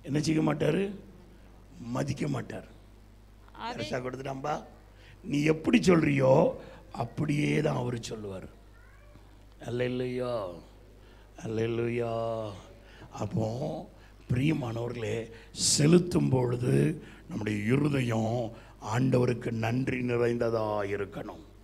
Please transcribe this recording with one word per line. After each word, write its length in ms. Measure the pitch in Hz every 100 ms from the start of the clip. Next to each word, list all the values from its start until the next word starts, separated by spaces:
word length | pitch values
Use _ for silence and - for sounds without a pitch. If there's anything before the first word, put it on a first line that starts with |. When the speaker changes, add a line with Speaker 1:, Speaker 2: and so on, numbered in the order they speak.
| 160
Speaker 1:
என்ன 100 | 147 156
செய்ய 160 | 156 156
மாட்டாரு? 340 | 151 151 165 202 202 - - - - - - - - 117 127
மதிக்க 300 | 139 131 156
மாட்டார். 340 | 123 107 101 - - - - - - - - - -
Speaker 2:
அதை 120 | 226 247
Speaker 1:
பெருசா 240 | - 131
கொடுத்துட்டாம்பா, 520 | 123 127 135 135 143 156 - - - - - - -
நீ 80 | 147 147
எப்படி 260 | 156 - 240 175
சொல்றியோ 460 | 170 156 139 131 139 175 - - - - -
அப்படியே 480 | 127 - 151 147 147 151 151
தான் 140 | 135
அவரு 180 | 123 120 113
சொல்லுவார். 380 | 113 104 95 85 - - - - - - - - - - - -
அல்லேலூயா, 600 | 120 127 127 127 123 123 117 95 85 85 - - - - - - - -
அல்லேலூயா. 680 | 110 113 117 117 120 117 113 113 113 107 92 - - - - - -
அப்போ 240 | 107 113 110 117 151 160 - - - - -
பிரியமானவர்களே, 840 | 123 147 156 120 110 120 120 107 110 110 - - - -
செலுத்தும் 600 | - 147 175 170 170 143
பொழுது 420 | 127 123 123 123 135 147 160 - - -
நம்முடைய 300 | - 104 107 104
இருதயம் 640 | 135 147 139 120 110 110 120 113 - - - 104
ஆண்டவருக்கு 580 | 113 131 123 123 120 - 117
நன்றி 360 | 113 127 131 131 123
நிறைந்ததா 560 | 120 120 120 117 113 107 107 101 98
இருக்கணும். 480 | 98 - 104 87 - -